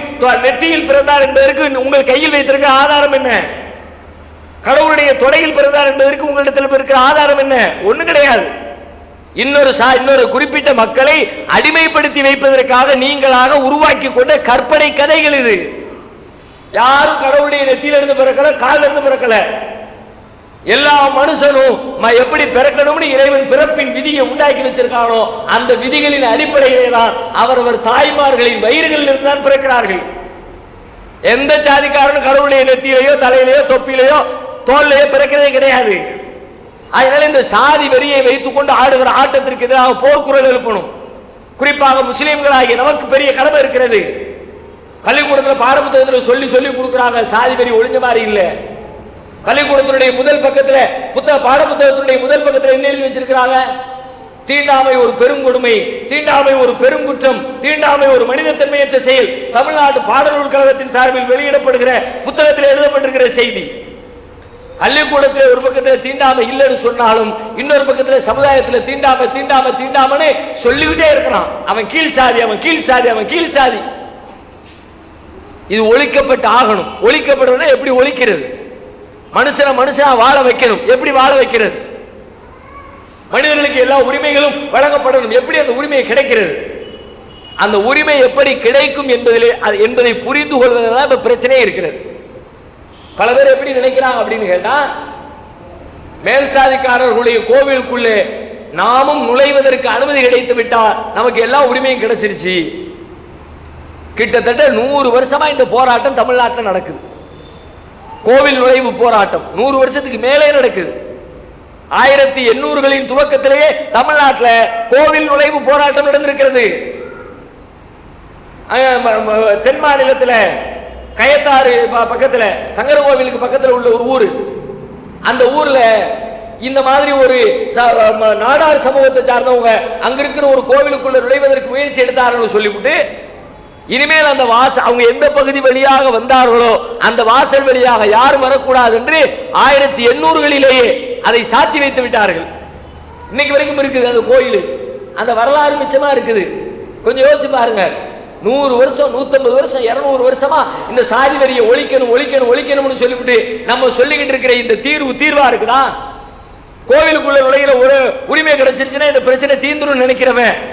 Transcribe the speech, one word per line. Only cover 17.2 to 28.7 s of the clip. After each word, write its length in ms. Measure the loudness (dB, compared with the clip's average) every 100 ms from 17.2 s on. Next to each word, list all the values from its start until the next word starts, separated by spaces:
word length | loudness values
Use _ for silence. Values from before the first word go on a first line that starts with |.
கடவுளுடைய 440 | 0 2 2 0 0
நெத்தியில 360 | -2 0 0
இருந்து 120 | 0
பிறக்கல, 320 | 0 0 2 0
கால்ல 340 | 0 0 2
இருந்து 220 | 2 0
பிறக்கல. 420 | 0 0 0 0 0 -6 -10 -14 -18 -20 -20 -20 -20 -20 -20 -16 -4
எல்லா 440 | 0 2 2 2 2
மனுஷனும் 600 | 0 2 2 4 2 0 -6 -4
ம-, 140 | 0 2
எப்படி 260 | 2 0
பிறக்கணும்னு 580 | -2 0 0 2 0 0
இறைவன் 460 | -2 2 2 2 0
பிறப்பின் 440 | 0 2 -2 -4
விதியை 300 | -4 -4 -2
உண்டாக்கி 400 | -2 0 0 0
வச்சிருக்கானோ, 840 | -4 -2 -2 0 0 0 -2 -4 -4
அந்த 300 | -2 0 -2
விதிகளின் 480 | 0 -2 0 0
அடிப்படையிலே 640 | 0 0 0 2 2 2 2
தான் 240 | 2 0 -2 -6
அவரவர் 480 | -2 0 2 0 -2
தாய்மார்களின் 800 | 0 0 0 2 0 2 0 0
வயிறுகளில் 440 | 0